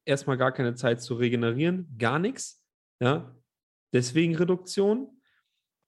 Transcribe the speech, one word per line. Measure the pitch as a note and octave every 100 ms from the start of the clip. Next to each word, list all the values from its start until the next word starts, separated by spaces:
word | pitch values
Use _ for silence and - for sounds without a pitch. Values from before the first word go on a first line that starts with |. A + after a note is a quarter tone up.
erstmal | - C#3 - B2+
gar | C3
keine | B2+ A#2+ B2
Zeit | B2 A#2+
zu | - A#2
regenerieren, | A#2+ A#2+ A#2 B2 E3 F#3 E3 A#2
gar | A#2 D3
nichts, | G3+ C4+ - - _ _ _ -
ja. | B2+ D#3 - - _ _ _ _ _
Deswegen | B2 B2 D#3 E3+ D#3+
Reduktion. | F3 F3+ - - G3 A3+ C4+ _ _ _ _ _ _ _